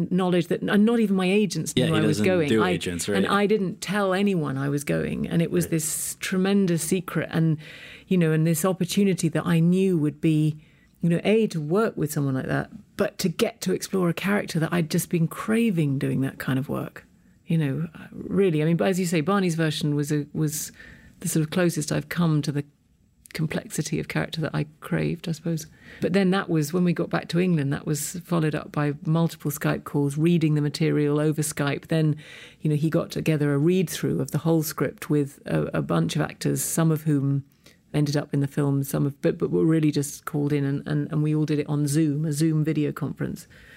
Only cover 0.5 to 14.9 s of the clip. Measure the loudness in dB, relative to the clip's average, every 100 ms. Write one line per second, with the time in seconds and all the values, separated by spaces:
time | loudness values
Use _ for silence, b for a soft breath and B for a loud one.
0.5 | -2 2 4 4 4 2 2 2 2 2
1.5 | -2 -2 0 2 4 2 2 2 2 2
2.5 | 2 2 0 -2 -4 0 0 2 2 4
3.5 | 2 0 -4 -4 0 0 2 2 2 0
4.5 | -2 -2 -2 0 -2 -2 -4 0 0 2
5.5 | 0 0 -2 -2 -4 -6 -8 -4 0 2
6.5 | 4 4 2 0 -2 -2 -4 -2 2 2
7.5 | 0 B B B B 0 2 4 4 2
8.5 | 2 0 0 0 2 2 2 0 0 2
9.5 | 4 4 4 4 2 0 0 2 4 2
10.5 | 0 B B B _ 0 2 2 2 2
11.5 | -2 -2 0 0 -2 -4 -2 -2 -2 -2
12.5 | -4 -4 -12 -16 -4 -4 -2 -4 0 -2
13.5 | -2 -4 -4 -2 -2 0 -2 -2 -2 -2
14.5 | -4 -2 0 0